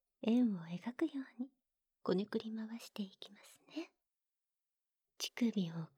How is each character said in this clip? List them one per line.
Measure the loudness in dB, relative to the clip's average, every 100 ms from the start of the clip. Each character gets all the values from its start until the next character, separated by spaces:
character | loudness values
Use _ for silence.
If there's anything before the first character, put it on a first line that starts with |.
| _ _
円 | 2 6 6 2
を |
描 | -4 -6 -4
く | -2
よ | -2 -2 -8 -8
う |
に、 | -10 _ _ _ _ _
こ | 0
ね | 2
く | 2 -2
り | -4
回 | -6 -6 -10
し | -10
て | -8
い | -10 -10
き | -20
ま | -20
す | -20 -20 -12 -10
ね。 | -10 _ _ _ _ _ _ _ _ _ _ _ _ -8
乳 | -6
首 | 0 2 2 0
を | -2 -4